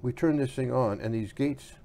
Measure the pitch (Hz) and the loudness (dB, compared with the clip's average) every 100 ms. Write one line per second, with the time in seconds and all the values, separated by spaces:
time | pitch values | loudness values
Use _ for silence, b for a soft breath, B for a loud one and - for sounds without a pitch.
0 | 127 123 165 151 135 135 127 123 120 101 | -2 2 2 4 0 0 0 2 2 0
1 | 110 113 104 - 139 139 - - | -2 -2 -4 0 0 0 -10 -20